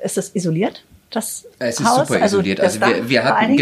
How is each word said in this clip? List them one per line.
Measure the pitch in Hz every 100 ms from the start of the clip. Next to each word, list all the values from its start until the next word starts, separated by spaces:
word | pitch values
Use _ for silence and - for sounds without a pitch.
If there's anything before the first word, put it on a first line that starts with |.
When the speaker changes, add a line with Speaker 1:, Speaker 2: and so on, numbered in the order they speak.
Speaker 1:
ist | 196 -
das | -
isoliert, | 196 175 160 214 - - - _
das | 233 - - - -
Speaker 2:
Es | 123 -
ist | 233
Speaker 1:
Haus? | 254 -
Speaker 2:
super | 107
Speaker 1:
Also | 101 101
Speaker 2:
isoliert. | 92 98
Speaker 1:
das | - 107
Speaker 2:
Also | 104
wir, | 170
Speaker 1:
Dach | 117
Speaker 2:
wir | 123
Speaker 1:
vor | 123
allen | 208
Speaker 2:
hatten, | 220
Speaker 1:
Dingen? | 143